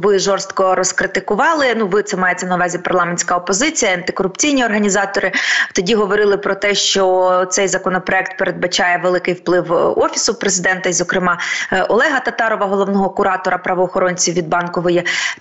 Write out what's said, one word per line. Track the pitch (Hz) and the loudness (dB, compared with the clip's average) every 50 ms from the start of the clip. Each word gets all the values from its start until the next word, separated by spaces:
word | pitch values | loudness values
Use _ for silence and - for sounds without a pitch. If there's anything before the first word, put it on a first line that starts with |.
| 170 | 2
ви | 208 202 190 | 2 4 4
жорстко | 170 202 196 185 - - - - 190 190 185 | 2 2 0 0 -2 -4 -2 0 2 2 2
розкритикували. | 185 185 - - - 196 190 - 196 190 - 208 202 269 320 330 302 277 247 226 226 | 2 0 0 0 -2 -2 -2 -2 -4 -2 -2 0 2 2 2 2 2 2 0 0 0
Ну, | 220 185 | 0 0
ви, | 180 208 202 | 0 0 0
це | - 202 180 | 0 -2 0
мається | 185 180 180 - 185 185 | 0 0 0 -2 -2 -2
на | 180 | -2
увазі | 175 180 175 170 175 | 0 0 -2 -2 -4
парламентська | - - 175 185 175 170 175 170 - - - 180 | -4 -2 0 0 0 0 -2 -4 -2 -2 -2 -2
опозиція, | 175 - 196 185 277 320 311 - 247 196 180 | 0 -2 -2 0 0 -2 0 0 0 0 0
антикорупційні | 175 165 - - - 190 185 185 - 262 302 285 262 240 | -2 -2 -4 -4 -2 -4 -4 -2 -2 0 2 2 2 2
організатори. | 220 208 214 208 202 190 208 196 196 - 208 190 185 - - - - - - - - - | 2 2 2 2 2 2 2 0 0 -2 -2 -2 0 -2 -2 0 0 0 0 0 0 -2
Тоді | - 180 180 233 | -2 0 2 2
говорили | 208 214 185 202 208 214 202 196 190 | 2 2 2 2 2 4 4 2 2
про | - 196 196 | 0 -2 -2
те, | 196 - 208 202 | 0 0 0 0
що | 202 - - - 196 190 185 185 185 185 185 185 185 185 185 | 0 0 0 2 2 4 4 4 4 4 4 2 2 0 0
цей | - 202 196 180 | 0 0 0 0
законопроект | 175 185 185 190 185 180 175 - 185 190 185 - - - | 0 -2 -2 -2 -2 -2 -2 0 0 0 -2 -2 -4 -4
передбачає | 190 185 170 170 180 175 - - 190 175 175 170 165 | -4 -4 -2 -2 -2 -2 0 0 0 0 0 2 2
великий | 185 180 175 - 185 175 | 0 0 0 0 -2 -4
вплив, | 180 - 170 175 180 165 165 170 | -2 0 0 2 2 2 2 0
е, | |
Офісу | 165 - - - - 262 320 - - - - 208 - | 2 2 2 2 2 0 0 0 -2 -2 -2 -2 -2
президента, | - 202 180 180 175 190 185 180 180 185 | -2 -2 -2 0 0 0 -2 0 -2 -2
і, | 175 | -2
зокрема, | - 175 - - 190 180 180 175 175 - - - - - - 190 | -2 -2 -2 -2 0 0 0 0 -2 -4 -6 -6 -6 -4 -2 -2
е, | 190 180 | 0 0
Олега | - 190 226 277 320 277 254 | 2 2 2 2 2 0 0
Татарова, | 247 233 233 - 226 220 214 185 202 | -2 -4 -2 -2 0 0 0 0 0
головного | 190 202 196 196 190 202 196 190 185 | 0 0 0 0 0 0 0 0 0
куратора | 185 - 196 190 185 185 - 190 180 175 | 0 0 0 0 0 0 0 -2 -2 -2
правоохоронців | - - 185 180 185 180 - 196 185 180 175 | -2 -2 0 0 0 0 0 0 0 0 0
від | 175 - 180 165 180 165 156 | 0 -2 -2 0 -2 -2 0
Банкової. | 175 175 175 175 - 185 165 180 175 175 175 - - - - - - - | 0 -2 -2 -2 -4 -2 0 2 2 2 0 0 -2 -2 -4 -6 -6 -6